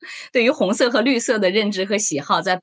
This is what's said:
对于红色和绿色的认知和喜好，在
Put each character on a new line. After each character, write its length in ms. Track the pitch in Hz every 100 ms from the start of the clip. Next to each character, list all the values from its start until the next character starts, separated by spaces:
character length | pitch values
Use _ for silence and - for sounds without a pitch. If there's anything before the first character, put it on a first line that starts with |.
| - - -
对 140 | 262 233
于 40 |
红 240 | - 180
色 160 | 254 247
和 120 | 233
绿 180 | 233 247
色 180 | - 220
的 120 | 185
认 200 | 202 208
知 140 | 190
和 140 | 196 202
喜 240 | - 143
好， 200 | - 180
在 160 | 180 180